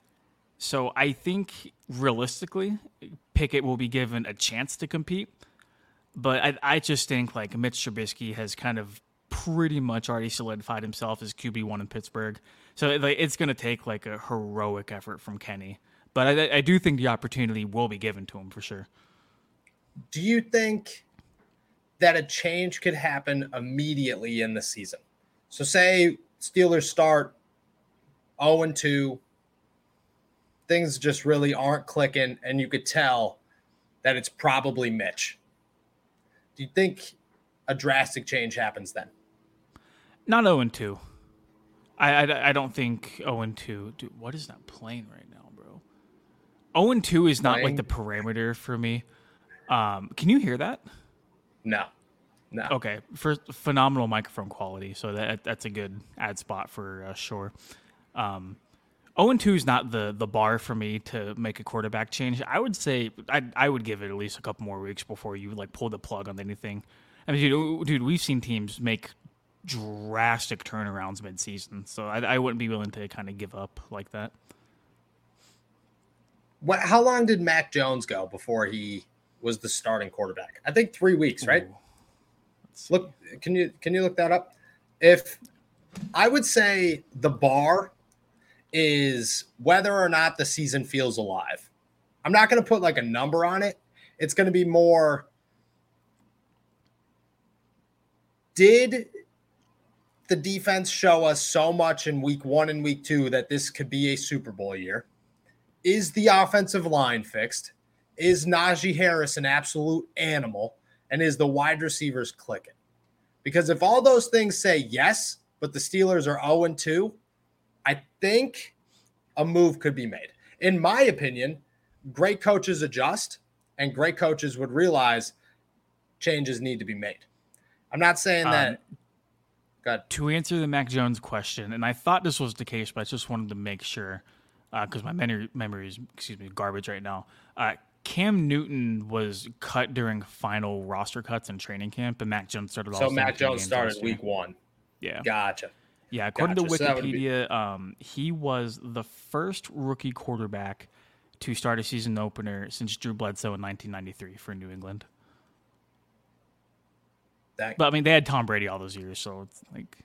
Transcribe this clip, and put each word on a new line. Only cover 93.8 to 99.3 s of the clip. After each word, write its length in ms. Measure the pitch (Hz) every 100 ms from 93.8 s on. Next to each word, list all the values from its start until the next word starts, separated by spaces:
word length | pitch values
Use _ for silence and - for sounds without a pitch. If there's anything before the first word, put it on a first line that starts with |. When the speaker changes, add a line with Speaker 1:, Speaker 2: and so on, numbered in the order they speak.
| _ _ _ -
Speaker 2:
It's 160 | 156
gonna 160 | - 190
be 140 | 180
more, 640 | 175 165 170 165 156 143 - _ _ _ _ _ _ _ _ _ _ _ _ _ _ _ _ _ _ _ _ _ _ _ _ _ _ _ _ _ _ _ _
did 540 | - 196 233 247 247 226 - -